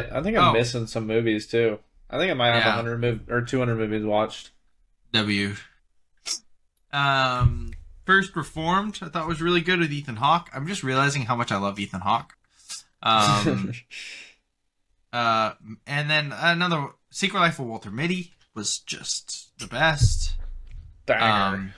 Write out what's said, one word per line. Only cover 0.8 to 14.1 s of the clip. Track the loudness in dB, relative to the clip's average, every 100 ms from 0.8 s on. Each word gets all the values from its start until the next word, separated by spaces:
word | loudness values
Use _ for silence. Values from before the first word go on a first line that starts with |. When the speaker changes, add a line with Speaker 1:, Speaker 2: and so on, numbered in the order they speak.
| -4
Speaker 1:
some | -4 0
movies | 2 2 0 0
too. | 2 2 0 _ _ -8
I | -2
think | -2
I |
might | 2 2
have | 4 2
Speaker 2:
Yeah. |
Speaker 1:
a | 0
hundred | -2 -2
mov-, | -2 -2 -2
or | -4
two | 0 0
hundred | 0 0
movies | -2 -2 0
watched. | 2 0 -4 -18 _ _ _ _ _ _
Speaker 2:
W. | 0 2 0 -2 -6 -14 _ _ _ _ _ -10 -10 _ _ _ _ -8
Um, | 0 2 2 2 2 2 2 -8 -12 -16 -6 2
First | 2 2 -4
Reformed, | -8 -4 0 0 0 -8
I | -8
thought | -6 -4
was | -2
really | 2 2
good | 2 2
with | 2
Ethan | -2 -8 0
Hawke. | 2 2 0
I'm | -8 -6
just | -4
realizing | -2 2 2 0
how | -2 -2
much | 0
I | -2
love | -2 -4
Ethan | -6 -4
Hawke. | 0 -2 -2 -20 _ _ -16 -16 -18 -6
Um, | 2 4 4 4 2 0 -4 -8 -14 -16 -16